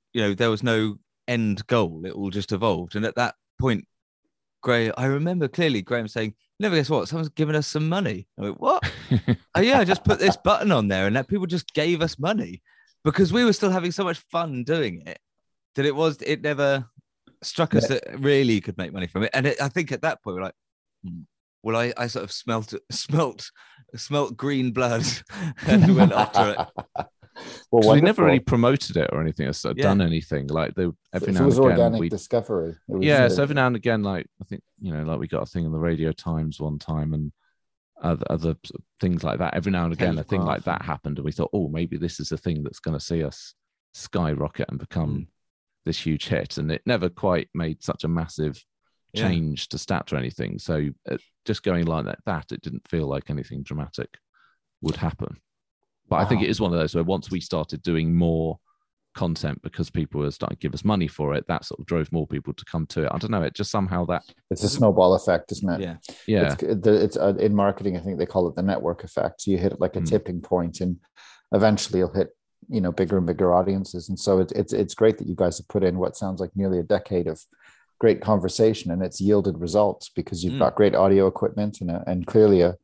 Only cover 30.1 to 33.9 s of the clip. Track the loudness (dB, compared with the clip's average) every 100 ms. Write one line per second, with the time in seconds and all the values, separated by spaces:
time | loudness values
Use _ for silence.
30.1 | 0 -2 -4 -2 -2 -2 -2 -4 -4 _
31.1 | -6 0 4 4 6 6 6 2 2 -2
32.1 | -4 -2 -2 -2 -4 -4 -8 -8 0 4
33.1 | 6 6 4 2 2 2 2 0